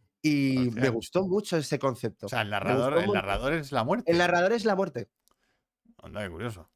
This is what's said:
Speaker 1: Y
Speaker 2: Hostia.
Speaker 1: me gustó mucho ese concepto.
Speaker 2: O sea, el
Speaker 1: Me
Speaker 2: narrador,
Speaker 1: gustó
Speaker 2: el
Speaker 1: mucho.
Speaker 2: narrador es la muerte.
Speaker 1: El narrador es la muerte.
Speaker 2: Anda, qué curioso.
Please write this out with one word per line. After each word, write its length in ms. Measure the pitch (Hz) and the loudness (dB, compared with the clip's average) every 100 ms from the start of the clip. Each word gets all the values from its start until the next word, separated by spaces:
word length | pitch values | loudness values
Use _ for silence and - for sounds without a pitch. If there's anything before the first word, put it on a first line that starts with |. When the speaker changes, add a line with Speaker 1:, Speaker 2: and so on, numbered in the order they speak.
| _ _ | _ _
Speaker 1:
Y 460 | 156 147 139 131 127 | 0 2 2 2 0
Speaker 2:
Hostia. 140 | 113 | 2
Speaker 1:
me 60 | 131 | 0
gustó 360 | 113 - 180 185 | 0 -2 -2 0
mucho 300 | 196 208 165 | -2 0 -2
ese 220 | 139 143 | -2 -2
concepto. 480 | 139 120 117 - 101 | -2 -2 -8 -8 -6
Speaker 2:
O 20 | |
sea, 140 | 117 | -4
el 60 | 104 | -2
Speaker 1:
Me 40 | |
Speaker 2:
narrador, 400 | 101 95 107 127 | -2 0 2 2
Speaker 1:
gustó 80 | 160 | 2
Speaker 2:
el 60 | 175 | 2
Speaker 1:
mucho. 80 | 101 | 0
Speaker 2:
narrador 320 | 98 101 131 | 0 -2 0
es 180 | 160 139 | -2 -2
la 120 | 131 | -2
muerte. 260 | 113 180 - | 0 0 2
Speaker 1:
El 60 | 170 | 4
narrador 340 | 175 175 185 | 4 4 2
es 120 | 233 | 2
la 120 | 214 190 | 2 0
muerte. 320 | 190 120 101 _ _ _ _ _ _ _ _ - | 0 -4 -12 _ _ _ _ _ _ _ _ -20
Speaker 2:
Anda, 200 | - 101 | -12 -8
qué 60 | 101 | -8
curioso. 400 | 85 117 98 - | -6 -8 -8 -18